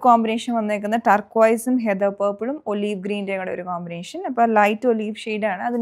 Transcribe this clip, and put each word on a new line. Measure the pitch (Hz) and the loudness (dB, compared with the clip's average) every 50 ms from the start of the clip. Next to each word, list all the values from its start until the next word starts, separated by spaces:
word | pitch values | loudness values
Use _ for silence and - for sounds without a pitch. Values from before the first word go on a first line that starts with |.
| 262 | 6
കോമ്പിനേഷൻ | 247 233 226 220 220 220 233 - 247 233 226 | 6 6 6 4 0 -2 -2 -4 -2 -2 -2
വന്നേക്കുന്ന | 214 208 208 202 208 208 220 240 - 226 | -2 -2 -2 -2 -2 -2 -2 2 4 4
ടർക്വൈസും | 196 208 208 - - 226 220 226 233 226 - 254 254 254 226 | 4 4 2 0 2 4 4 6 4 2 0 0 0 0 0
ഹെതർ | 214 196 190 202 202 196 - | 0 0 0 0 -2 0 0
പർപ്പിളും | 202 202 202 202 220 247 294 302 - - 208 | -2 -2 -2 -4 -6 -6 -6 -6 -6 -6 -4
ഒലീവ് | 208 208 208 208 185 185 | -2 -2 -4 -4 -4 -6
ഗ്രീൻ്റെയും | 202 208 208 196 196 196 190 185 | -6 -6 -4 -4 -4 -4 -4 -4
കൂടെ | 185 185 180 | -6 -6 -8
ഒരു | 180 180 | -6 -8
കോമ്പിനേഷൻ. | 180 170 175 170 170 170 185 - - 339 392 320 | -8 -8 -8 -10 -10 -12 -12 -12 -10 -8 -8 -6
അപ്പോൾ | 254 247 233 226 220 208 | 0 2 2 4 4 4
ലൈറ്റ് | 208 208 220 214 - 247 226 | 4 4 2 2 0 0 0
ഒലീവ് | 220 214 214 214 - - | 0 -2 -6 -8 -8 -8
ഷെയ്ഡാണ്. | 226 214 208 220 214 185 190 226 240 | -6 -4 -2 -2 -2 -2 -4 -4 -4
അത് | 240 233 | -2 -2